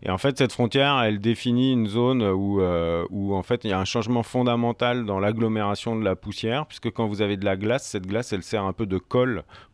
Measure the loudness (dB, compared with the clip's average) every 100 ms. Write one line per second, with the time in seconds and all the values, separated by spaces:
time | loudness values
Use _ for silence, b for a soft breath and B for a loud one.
0 | -2 0 0 2 0 2 0 2 2 4
1 | 2 2 0 0 2 2 4 2 2 2
2 | 2 4 2 2 2 2 2 2 0 0
3 | -2 -4 -2 -2 0 -2 0 -2 0 -2
4 | 0 -2 0 0 0 2 0 0 0 -2
5 | -2 0 0 0 0 0 0 -2 -4 -2
6 | 0 -2 -6 -6 -4 -2 -4 -8 -8 -2
7 | -2 0 -2 0 0 0 0 -2 -2 -8
8 | -4 -4 -2 -6 -4 -2 -2 -2 -2 -2
9 | 0 0 0 -2 -8 B B